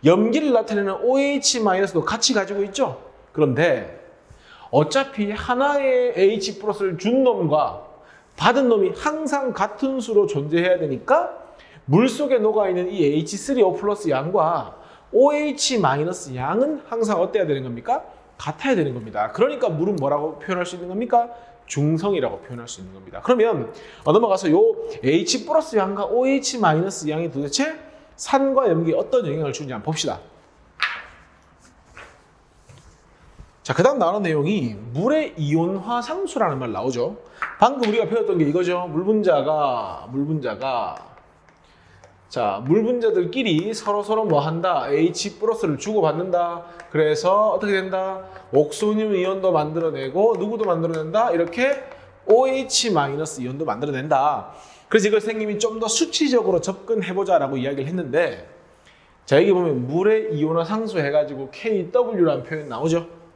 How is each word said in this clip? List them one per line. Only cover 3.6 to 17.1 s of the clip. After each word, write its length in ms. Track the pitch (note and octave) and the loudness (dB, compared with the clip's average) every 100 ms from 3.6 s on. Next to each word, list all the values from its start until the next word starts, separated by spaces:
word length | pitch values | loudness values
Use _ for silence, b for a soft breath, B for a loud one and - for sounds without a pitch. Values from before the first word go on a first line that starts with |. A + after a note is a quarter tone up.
| E3 B2+ G2 - - - _ B B B B | 2 0 -4 -16 -20 -20 _ B B B B
어차피 600 | - D3+ C4+ C4+ - G#3 | 2 2 0 -2 -4 -4
하나의 840 | G#3 - B3 C#4 C#4+ C4+ B3+ B3 G3 | -4 -4 0 2 2 2 2 2 4
에이치 420 | G3 A3 F#3+ G#3 | 2 2 -4 -6
플러스를 400 | G#3+ G#3 G3 E3 | -6 -2 -2 -2
준 260 | G3 B3 | 0 4
놈과 640 | B3+ G#3 E3+ D3+ B2+ - - - B B B - | 4 4 2 2 0 -4 -16 -20 B B B 0
받은 320 | G3+ A#3+ B3+ | 2 4 4
놈이 240 | A3+ F#3 F3 | 4 2 0
항상 560 | D4+ D4+ D#4 C#4+ C4 | -4 -4 -2 -2 -2
같은 480 | - G#3 - C4+ C4+ | -2 -2 -2 -4 -2
수로 260 | A3+ G#3+ G3 | 2 2 4
존재해야 520 | C#3+ D3 E3 F3+ F3+ | 0 0 2 2 2
되니까 580 | D#3 B2+ - D4 - - B B B B - | 0 -4 2 2 2 -8 B B B B 2
물 220 | D#3 B3+ | 4 4
속에 300 | - C#4+ B3+ | 2 0 2
녹아있는 520 | G#3+ G#3+ G3 F3+ F#3 | 2 2 0 0 -2
이 120 | G3 | 0
에이치 340 | D3 D3+ D#3+ G3+ | 2 2 -2 -8
쓰리 260 | - B3+ | -2 4
오 100 | G3 | 4
플러스 380 | - G3+ G3+ E3 | 4 -2 -2 0
양과 680 | C3+ D3 F#3+ D#3+ E3 A2 - B B B | -2 0 2 2 0 -6 -14 B B B
오에이치 720 | G#3+ C4+ D4 D4+ C4+ - B3 | 4 6 4 -2 -2 -2 2
마이너스 540 | D#3+ C#3 D#3 F3+ D3 B2+ | 2 2 -2 -4 -10 -6
양은 460 | C3 F#3+ C#4 D4 - | -2 0 0 -2 -6
항상 340 | A3+ A3 | -4 0